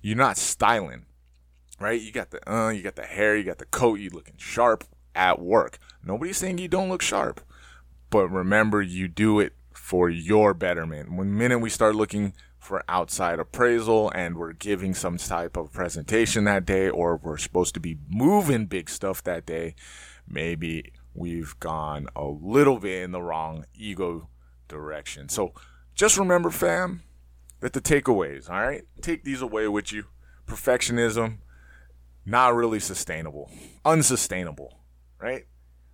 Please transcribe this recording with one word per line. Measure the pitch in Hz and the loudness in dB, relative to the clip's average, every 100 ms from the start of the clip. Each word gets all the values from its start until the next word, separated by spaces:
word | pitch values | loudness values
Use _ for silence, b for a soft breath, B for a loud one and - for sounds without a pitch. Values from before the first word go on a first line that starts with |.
you're | 104 110 | -2 2
not | 131 95 | 2 2
styling, | - - 104 117 85 60 - _ _ _ _ _ _ - | -4 2 4 4 -2 -12 -20 _ _ _ _ _ _ -8
right? | 101 117 | -4 -4
You | 110 | -4
got | 117 90 | -10 -10
the, | - - | -12 -6
uh, | 110 110 | -2 -2
you | 107 | -2
got | 90 - | -8 -10
the | |
hair, | - 98 107 104 | -10 0 2 2
you | |
got | 92 82 | -2 -8
the | - | -6
coat, | - 123 104 | 2 2 2
you | 98 | -6
looking | 85 - - | -14 -20 -18
sharp | - - 120 110 - _ _ - | -8 2 4 2 -4 _ _ 2
at | 92 - | 4 4
work. | 87 107 67 - B B | 4 4 4 -6 B B
Nobody's | 82 104 170 190 | -8 -6 -4 -4
saying | 185 175 | -4 -6
you | 180 | -2
don't | 180 185 | -2 0
look | 180 | -2
sharp, | - - - - - b b b b - - | 0 0 -2 -6 -16 b b b b -20 0
but | 107 92 | 2 2
remember, | 95 92 104 107 104 | 0 4 4 6 2
you | 95 90 92 | 0 -4 -6
do | 82 107 104 | 2 4 6
it | 95 - - | 4 -2 -20
for | - - 92 87 | -20 -2 2 2
your | 85 82 107 107 | 2 4 6 6
betterment. | 87 90 87 80 76 73 87 | 4 0 -2 -4 -8 -8 -4
When | 98 101 | -2 0
minute | 123 123 | 2 2
we | 113 | 0
start | - 110 107 | 2 2 4
looking | 107 104 101 - b b | 0 0 -4 -6 b b
for | - 95 - | -6 -6 -2
outside | 90 82 - 87 85 | -2 -2 -2 0 0
appraisal | 80 - 120 117 110 110 107 | -4 2 4 4 4 4 2
and | - 87 85 | -2 -4 -6
we're | 82 | -8
giving | 82 104 98 95 | -8 -2 -2 0
some | 90 92 87 | -2 -4 -4
type | - 87 85 87 | -4 -4 -4 -6
of | 76 | -8
presentation | - 87 82 71 110 113 113 | -6 -6 -6 0 2 4 4
that | 104 101 87 | 2 2 2
day, | 95 95 | 2 2
or | - 85 82 | 2 0 0
we're | 82 76 | -4 -8
supposed | - 92 87 90 | -2 0 0 -2
to | |
be | 82 76 71 | -8 -10 -6
moving | 98 139 208 170 123 98 | 2 4 4 4 0 0
big | 95 - | -6 -8
stuff | - 98 92 | -6 -6 -4
that | - 85 - | -6 -6 -6
day, | 82 82 - B B B B - | -8 -8 -12 B B B B -12
maybe | 69 82 82 82 80 - - - | -6 -4 -4 -6 -6 -10 -20 -20
we've | 82 87 85 78 - | -10 -8 -8 -10 -10
gone | 82 80 76 73 69 - | -8 -6 -6 -8 -10 -10
a | 73 | -10
little | 73 87 123 143 120 | -8 0 4 4 4
bit | 95 92 | -4 -6
in | 90 | -6
the | 90 | -8
wrong | 87 80 80 80 - - | -6 -6 -6 -10 -16 -14
ego | 107 92 90 85 80 - - _ _ | -12 -4 -4 -4 -12 -20 -20 _ _
direction. | 76 76 76 - 71 69 | -14 -10 -12 -12 -16 -8
So | - 92 b b b b | -4 -4 b b b b
just | - 208 196 | 2 4 4
remember, | 190 180 170 | 4 2 2
fam, | 165 175 170 180 180 - - - _ - _ | 0 0 0 -2 -8 -16 -20 -20 _ -20 _
that | 123 | -6
the | 135 | -4
takeaways, | - 143 135 107 76 69 78 | 2 2 4 2 0 -8 -6
all | 92 | -4
right? | 120 147 - - | -2 -4 -14 -12
Take | 170 165 | -6 -6
these | 139 131 | -6 -6
away | 127 107 107 | -4 -2 0
with | 104 - | -2 -4
you. | 104 104 - b b - | -12 -12 -20 b b -12
Perfectionism, | 110 - 127 - 120 117 110 113 110 b b b b b _ - _ 95 | -4 2 2 2 2 2 2 -2 -4 b b b b b _ -20 _ 0
not | 117 127 120 | 4 6 6
really | 117 110 | 2 0
sustainable. | 98 95 - 80 78 73 67 B B B | -4 -6 -6 -8 -8 -12 -18 B B B
Unsustainable, | 151 160 127 127 - 92 87 73 67 _ _ _ _ _ | 2 4 4 0 -2 -4 -8 -10 -18 _ _ _ _ _
right? | 110 131 - _ _ _ _ | -10 -10 -12 _ _ _ _